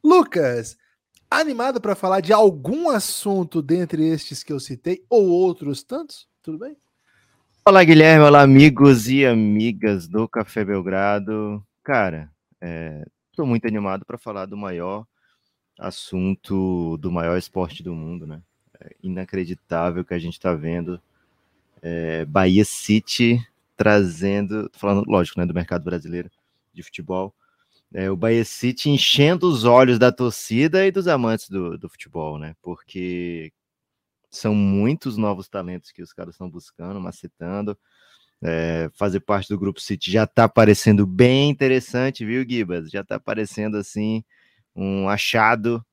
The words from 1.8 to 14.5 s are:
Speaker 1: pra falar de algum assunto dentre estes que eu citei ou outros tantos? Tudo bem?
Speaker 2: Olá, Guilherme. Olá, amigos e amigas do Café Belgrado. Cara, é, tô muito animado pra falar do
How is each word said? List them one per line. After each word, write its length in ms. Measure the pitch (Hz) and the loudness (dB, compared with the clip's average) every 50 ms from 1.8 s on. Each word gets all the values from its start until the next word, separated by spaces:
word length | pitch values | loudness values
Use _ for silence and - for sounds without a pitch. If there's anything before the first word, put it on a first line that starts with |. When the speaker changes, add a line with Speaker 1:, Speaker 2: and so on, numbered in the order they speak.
Speaker 1:
pra 140 | 196 208 196 | -4 -4 -6
falar 260 | - - 185 190 196 | -4 -2 -2 -2 -2
de 140 | 170 165 220 | 0 2 4
algum 560 | 214 220 196 170 147 127 156 240 320 349 330 | 4 4 4 2 0 -6 -6 -6 -4 -2 -2
assunto 720 | 262 208 - - - - - 208 196 190 175 165 - 170 | -2 -2 -4 -6 -10 -8 -4 -4 -2 -2 -4 -4 -6 -8
dentre 440 | 147 135 165 180 175 160 - 156 156 | -2 -2 -2 -2 -2 -4 -4 -2 -2
estes 360 | 160 160 151 - - 147 - | -2 -2 -4 -6 -12 -14 -16
que 100 | - - | -10 -10
eu 80 | 151 135 | -10 -10
citei 420 | - - 127 120 _ 165 185 185 _ _ | -10 -12 -16 -10 _ -8 -8 -8 _ _
ou 180 | 240 226 196 | 2 2 4
outros 560 | 180 170 175 185 185 170 _ 151 143 139 - | 4 2 2 2 0 -2 _ -8 -8 -8 -10
tantos? 460 | - _ 247 302 330 294 - - _ _ _ _ | -10 _ -10 -10 -10 -12 -18 -20 _ _ _ _
Tudo 160 | _ 160 156 156 | _ -14 -14 -14
bem? 180 | 226 285 302 _ _ _ _ _ _ _ _ _ _ _ _ _ _ _ _ _ _ | -14 -18 -18 _ _ _ _ _ _ _ _ _ _ _ _ _ _ _ _ _ _
Speaker 2:
Olá, 180 | 208 196 190 | 6 8 8
Guilherme. 420 | 180 160 165 156 156 156 160 156 151 | 10 10 10 10 10 10 10 10 10
Olá, 160 | 147 147 143 | 10 10 10
amigos 680 | 143 135 135 135 147 156 131 117 139 143 135 120 107 120 | 10 10 10 10 10 10 8 8 8 8 8 6 4 0
e 160 | 131 139 139 | 2 2 4
amigas 840 | 127 117 113 110 104 104 107 110 120 107 95 110 107 101 92 85 | 4 4 2 2 2 2 0 0 -2 -2 -2 -2 -2 -2 -2 -4
do 220 | 82 90 107 113 - | -6 -4 -4 -4 -4
Café 380 | - 120 104 - - 110 104 | -4 -8 -8 -6 -6 -6 -4
Belgrado. 1000 | 92 101 98 87 95 95 95 98 101 104 104 98 104 110 107 107 104 104 104 101 _ _ _ | -4 -4 -4 -4 -4 -2 0 0 0 0 -2 -4 -6 -8 -6 -6 -8 -10 -12 -14 _ _ _
Cara, 480 | _ - 139 120 104 92 80 78 78 76 _ _ _ _ _ _ | _ -4 -2 -2 -2 -2 -4 -8 -14 -16 _ _ _ _ _ _
é, 460 | 90 87 85 82 82 80 78 76 76 - _ _ _ _ _ | -14 -12 -12 -10 -12 -12 -14 -16 -18 -20 _ _ _ _ _
tô 120 | - 156 | -6 -4
muito 200 | 131 120 113 - | -2 -2 -2 -2
animado 380 | 117 107 107 101 95 95 98 - | -4 -6 -4 -6 -6 -6 -8 -10
pra 140 | _ - 120 | _ -18 -16
falar 260 | _ 117 104 98 95 | _ -14 -12 -12 -12
do 120 | 98 | -12